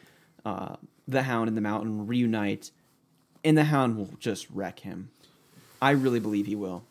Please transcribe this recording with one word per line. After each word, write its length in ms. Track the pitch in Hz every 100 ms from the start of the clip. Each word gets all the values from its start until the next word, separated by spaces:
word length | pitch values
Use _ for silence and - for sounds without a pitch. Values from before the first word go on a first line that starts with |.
| - _ _ _
uh, 320 | 107 95 - - - _ -
the 140 | 131
Hound 260 | 131 117 113
and 80 | 110
the 60 |
Mountain 440 | 104 107 110 107 104
reunite, 640 | 123 117 113 101 98 - _ _ _ _ _ _ _
and 140 | 160 156
the 80 |
Hound 320 | 151 143 127 110
will 140 | 98 -
just 320 | 120 98 -
wreck 300 | 95 90 -
him. 280 | 98 87 107 _ - _ _ - - -
I 120 | 135
really 280 | 143 131 120
believe 240 | 104 104 101
he 80 | 104
will. 280 | 95 90 -